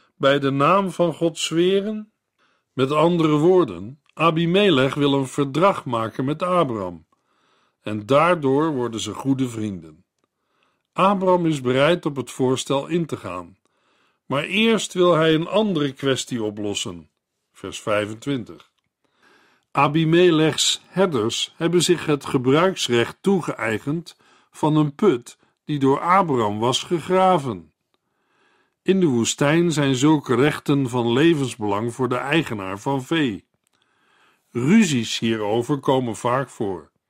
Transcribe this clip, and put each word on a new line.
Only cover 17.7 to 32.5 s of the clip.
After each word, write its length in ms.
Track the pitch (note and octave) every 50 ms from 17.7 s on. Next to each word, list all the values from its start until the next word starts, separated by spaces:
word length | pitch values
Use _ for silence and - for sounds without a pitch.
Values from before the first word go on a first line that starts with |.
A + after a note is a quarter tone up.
| F2 -
vijfentwintig. 880 | - A2+ G#2 G#2 G#2+ G2+ A2 A2 - C#3+ C#3+ B2 G2+ - E2 D2 - _ _ _ _ _ _ _ _ _ _ _ _ _ _ _ _ _ _ _ _ _
Abimelechs 1120 | - C3+ C#3+ D3 C#3+ E3 D#3+ D#3 E3 F3 F#3 F3+ D#3+ D#3 D#3+ D#3 B2 - - - - - _
herders 680 | _ - F3+ G3 F#3 D3+ A2+ G#2 A#2 - - - - _
hebben 260 | - E3 E3+ F3 F3
zich 240 | C#3+ - F3 D3+ -
het 200 | D#3 D3 C#3 -
gebruiksrecht 880 | - - C3+ A#2+ C3 C3+ D#3 F3+ F#3+ F3+ - - - A#2+ A#2 A#2 - - _
toegeëigend 960 | - F#3+ G3+ F3+ C#3+ D3 - - A2+ A2+ A2 G2 - C#3 D3+ E3+ D#3+ - - _ _ _ _ _ _ _
van 260 | - - - D3+ D#3
een 180 | D#3 D#3 C#3+ -
put 440 | - A3+ F#3+ C#3 A#2 - - - _ _ _ _ _ _
die 140 | - D3+ C#3+
door 220 | C3+ C3+ C#3 -
Abraham 580 | - E3+ F#3 G3 G3 D#3+ C3+ A#2+ A2 G#2 G#2 G#2+
was 240 | A2+ B2+ C3+ -
gegraven. 880 | - - F3+ E3 - - F3+ F#3 F#3+ F#3 F#3 D#3 C3+ B2+ G#2+ F2 D#2+ _ _ _ _ _ _ _ _ _ _ _ _ _ _ _ _ _ _ _ _ _ _ _
In 180 | - - F#3+ F#3+
de 60 | F3+
woestijn 640 | D3+ B2 A#2 A2 - - - D3 C#3+ D#3 E3+ F3 F3
zijn 220 | C#3+ D3+ C#3+ C3+ C3+
zulke 400 | A#2+ C#3 D#3 D#3 D3 - - B2
rechten 540 | A#2 C#3 D3+ C#3+ - - - C#3+ C#3+ C3+ A#2+
van 240 | B2 B2+ A#2 A#2
levensbelang 840 | A#2 C3 D#3 E3+ E3+ C#3+ C3+ A#2+ - - G#2 G#2 G2 G#2 A#2 A#2+ A2+
voor 140 | - C3 B2
de 80 | B2+
eigenaar 600 | B2 C3 C#3 D3+ E3 C3 -